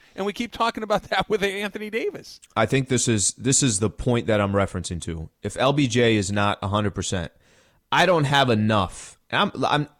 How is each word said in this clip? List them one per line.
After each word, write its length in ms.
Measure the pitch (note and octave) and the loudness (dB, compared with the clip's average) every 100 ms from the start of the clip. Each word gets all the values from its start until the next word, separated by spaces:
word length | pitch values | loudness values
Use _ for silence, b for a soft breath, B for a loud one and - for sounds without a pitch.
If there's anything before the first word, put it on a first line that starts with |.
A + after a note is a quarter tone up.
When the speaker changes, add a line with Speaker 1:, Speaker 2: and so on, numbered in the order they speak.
| b - | b -6
Speaker 1:
and 100 | G3+ | -6
we 60 | |
keep 180 | G3+ A#3+ | -6 -8
talking 320 | - A#3 A3+ | -2 -2 -2
about 200 | G#3+ G3+ | -2 -2
<laughs> 80 | - | 0
that 180 | G3 F#3 | -2 0
with 160 | G#3 | -2
Anthony 440 | G3 G3 G#3 G#3+ G#3+ | -2 -4 -8 -8 -8
Davis. 520 | A3 G4 D4+ - - - - | -6 -6 -8 -14 -20 -6 -2
Speaker 2:
I 100 | A3 | 2
think 220 | C3+ C3+ | 0 2
this 180 | B2 - | 0 2
is, 260 | A2 - | 0 0
this 280 | - A2+ C3+ | -2 0 2
is 160 | C3+ G2 | 2 2
the 120 | G#2 | -2
point 360 | - C3 A#2+ - | -2 0 0 2
that 140 | G#2 | 0
I'm 140 | G2+ | 2
referencing 460 | G2 F#2+ F#2+ D#2+ F2 | 0 0 -4 -8 -8
to. 280 | F2 E2 D#2+ _ | -8 -8 -12 _
If 160 | G2+ E2 | -8 0
L 160 | C3 | 2
B 140 | C#3+ C3+ | 2 2
J 300 | A#2 A#2 A2 | 4 4 4
is 160 | G2 | 0
not 260 | G2+ G2+ - | 0 0 -2
a 60 | G2+ | -2
hundred 280 | G#2 G#2 F#2+ | 0 -2 -4
percent, 340 | - F#2+ D#2+ - b b b b _ | -4 -6 -6 -14 b b b b _
I 140 | C#3 F3+ | 2 4
don't 180 | E3+ | 4
have 260 | C#3+ C#3+ C3 | 4 4 4
enough. 680 | A2 G#2+ G#2+ F2+ - - - _ | 4 4 2 0 -6 -18 -20 _
And 100 | B2+ G3+ | -2 0
I'm, 100 | - | -2
I'm, 240 | C3 D3 D3 | 0 0 -2